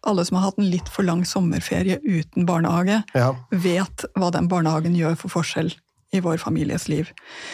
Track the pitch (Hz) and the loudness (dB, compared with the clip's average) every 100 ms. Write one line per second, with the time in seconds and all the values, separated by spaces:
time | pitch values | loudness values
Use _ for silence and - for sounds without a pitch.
0 | - 196 175 185 196 202 196 175 - - | 0 0 2 0 0 0 0 0 -4 -2
1 | 185 170 175 190 175 160 - 170 185 233 | 0 0 0 0 0 0 -2 -2 0 -2
2 | 294 170 156 - 175 170 165 170 185 214 | 0 -2 -2 0 0 2 2 2 2 0
3 | 208 135 123 127 - 185 185 175 190 - | 0 2 2 0 -2 0 2 2 -2 -6
4 | - - 175 170 170 180 160 156 170 175 | -6 -2 0 2 2 2 2 2 2 2
5 | 160 165 190 170 160 - 165 - _ _ | 2 0 -2 -4 -2 -2 -4 -6 _ _
6 | - 196 175 165 - 160 147 170 - 151 | -4 -2 0 -2 -2 -2 0 -2 -2 -2
7 | 165 - - - - | -4 -10 -20 -16 -14